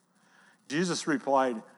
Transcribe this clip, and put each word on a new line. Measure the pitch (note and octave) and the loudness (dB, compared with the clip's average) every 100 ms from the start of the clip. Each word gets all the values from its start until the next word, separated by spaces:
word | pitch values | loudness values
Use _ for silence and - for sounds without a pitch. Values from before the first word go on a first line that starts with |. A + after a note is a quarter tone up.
| _ _ _ _ - _ - | _ _ _ _ -20 _ -6
Jesus | D3 F3+ D3+ - | -2 0 -2 -2
replied, | C#3 C3+ C3+ C3 A2+ - | -2 2 2 2 -2 -10